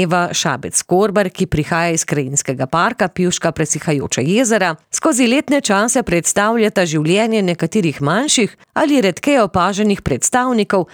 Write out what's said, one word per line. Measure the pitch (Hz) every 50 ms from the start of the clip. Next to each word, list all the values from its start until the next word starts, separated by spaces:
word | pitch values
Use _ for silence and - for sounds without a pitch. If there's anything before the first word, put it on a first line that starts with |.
Eva | 185 170 175 180 175 -
Šabec-Korbar, | - - - 175 135 123 - 85 - - - - 175 180 208 220 180 208 202 185
ki | - - 190
prihaja | - - 151 147 - 175 165 170 170 165
iz | 160 -
Krajinskega | - 160 143 139 131 139 143 - - 135 120 131
parka | 131 - 165 175 226 247 - 208 170
Pivška | - - 180 175 180 - - 165
Presihajoča | 156 - 160 - - 151 - - 151 139 123 - - -
jezera, | 120 151 190 226 269 277 330 311 190 175 156 - _ _
skozi | - - - 330 302 226 262 226
letne | 240 285 311 - 294 285
čase | 277 - 202 196 214 240 - 254 220
predstavljata | - 175 170 160 - - 202 202 214 226 233 214 208 - - 180
življenje | 165 151 156 151 156 180 202 226 226 220 220
nekaterih | 196 180 175 - 170 160 - 220 180 160 135 -
manjših | 143 139 170 208 277 302 - - 208 - - _ - _ _
ali | - 302 294 294 269
redkeje | 196 190 - - - 294 285 269 214
opaženih | 185 - 190 175 190 202 185 214 214 202 -
predstavnikov | - - 139 113 - - - 254 247 262 247 226 202 - - 190 165 -